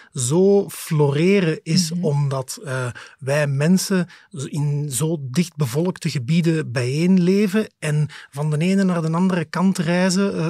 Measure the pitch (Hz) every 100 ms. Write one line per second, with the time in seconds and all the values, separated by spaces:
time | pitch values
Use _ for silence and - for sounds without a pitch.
0 | - 139 123 165 196 202 170 - - 151
1 | 143 139 180 202 165 156 160 160 160 175
2 | 160 143 143 135 127 - 143 131 123 -
3 | - - 131 147 143 139 156 185 - 190
4 | 170 - _ 151 156 151 147 147 147 123
5 | 160 170 131 123 175 - 135 139 180 -
6 | 156 143 117 170 165 156 131 123 123 147
7 | 180 190 175 196 214 214 208 _ 156 151
8 | 151 - - 139 151 151 175 196 190 170
9 | 160 165 185 180 151 165 190 180 165 180
10 | 190 185 196 185